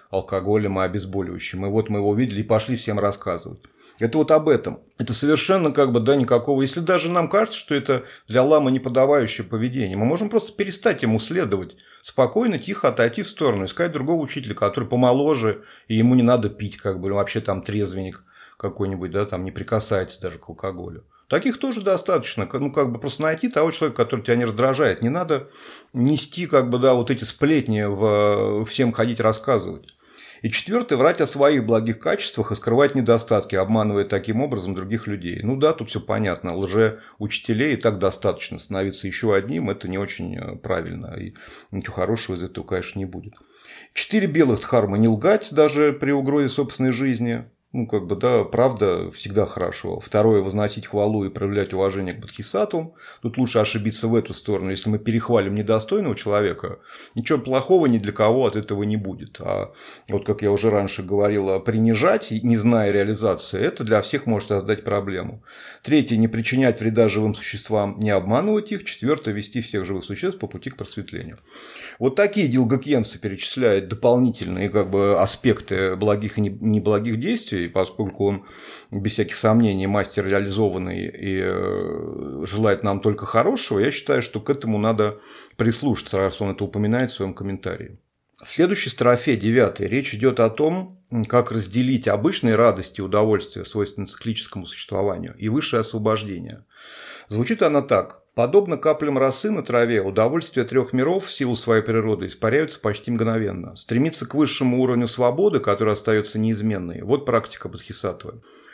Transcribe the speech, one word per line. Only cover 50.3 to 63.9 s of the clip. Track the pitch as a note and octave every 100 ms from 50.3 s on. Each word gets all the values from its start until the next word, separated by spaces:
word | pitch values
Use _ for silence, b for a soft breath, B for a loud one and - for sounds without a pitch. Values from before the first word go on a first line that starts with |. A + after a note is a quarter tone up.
| G#2
возносить | F#2+ G#2 G#2 - -
хвалу | G#2 G#2 G#2+
и | F#2+
проявлять | - G2 G2+ F#2+
уважение | F#2+ G2 G2 F#2
к | F2
бодхисаттвам. | - - A2 F#3+ G#3 E3+ E3 B B B
Тут | A#2+ A#2+
лучше | A#2+ A2+
ошибиться | G#2+ A2+ G#2+ G#2+ A2+
в | A2+
эту | F#2+
сторону. | F2+ - G2 F#2
Если | F#2+ G#2+
мы | G#2+
перехвалим | A#2 A2+ A2 A#2 G2
недостойного | G#2 G#2 A2 A2+ G#3 F3+ G#2
человека, | G#2 G#2 G2+ E2 - - B B B
ничего | A#2+ A#2 D3
плохого | C3 C3 C3 F#3+ C#3+
ни | A2+
для | G2+
кого | G#2 G#2+ B2 A#2+
от | G#2+
этого | G#2+ G2+
не | G#2 G#2+
будет. | F#2+ - - -
А | F#2 G1+ - B B B -
вот, | G2+ G#2
как | G2+
я | G#2
уже | G2+ A2
раньше | G#2 F#2+ -
говорил, | F#2 G2+ G2+ G#2 F#2+
а | F#2+
принижать, | A#2 A2 A2+ G#2+ E3 G#3+ -
не | G#2+ A#2 A2+
зная | A2+ A2+ G2+
реализации, | G2+ G2 A2 G#2+ F#2 - F#2+
это | A2 -
для | A2